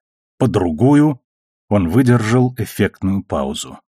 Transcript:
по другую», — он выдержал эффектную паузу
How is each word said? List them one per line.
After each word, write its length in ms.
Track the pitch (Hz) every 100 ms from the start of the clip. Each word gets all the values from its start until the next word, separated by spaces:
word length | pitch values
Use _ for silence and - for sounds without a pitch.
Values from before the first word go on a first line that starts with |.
| _ _ _ -
по 120 | 127
другую», — 720 | - 87 78 127 147 151 139 _ _ _ _ -
он 180 | 104 82
выдержал 680 | 104 120 123 107 123 127 127
эффектную 680 | 101 - 98 - 95 98
паузу 560 | - 78 69 - - - _